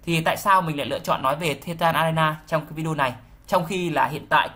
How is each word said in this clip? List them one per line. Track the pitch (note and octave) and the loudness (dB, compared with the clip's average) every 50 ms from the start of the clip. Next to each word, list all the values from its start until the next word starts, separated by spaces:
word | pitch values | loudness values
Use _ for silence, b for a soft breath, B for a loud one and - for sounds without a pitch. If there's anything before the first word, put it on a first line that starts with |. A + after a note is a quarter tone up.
| - | -2
Thì | - E3+ D#3+ | 0 -2 0
tại | D#3+ - C3+ | 2 0 -2
sao | - - G#3 G3 F#3+ | 0 4 4 4 4
mình | F3+ E3 D3+ | 4 0 -4
lại | C#3+ C3+ | -4 -4
lựa | C3 C#3 - | -4 -4 -6
chọn | - - - - | -2 -2 -2 0
nói | - C3 C#3+ | 0 0 0
về | D3+ F3+ D#3+ C#3 | 0 0 -2 -2
Titan | C#3 - F3 E3+ E3 F3 E3 D#3 | -4 -6 -10 -4 0 2 2 2
Arena | D3 D#3+ E3 D#3+ D#3+ D#3+ D#3 D#3 D#3 - | 2 2 2 2 2 2 0 0 -4 -6
trong | - E3 D#3 | -2 -2 -2
cái | D#3+ - | -2 -4
video | D#3 D3+ D#3+ D#3+ D#3 | -8 -6 -4 -4 0
này, | D3 C#3 B2+ A#2 A2 b b b b b | 0 0 -2 -2 -6 b b b b b
trong | - G3+ F#3 E3+ | 0 0 0 0
khi | E3 G3 F#3 F3+ E3+ | 0 -2 -2 -2 0
là | D#3 C#3 C3 | 0 0 0
hiện | - D3 E3 - | 0 -2 -8 -4
tại | - D#3+ D3 - - - | 2 2 2 2 0 -4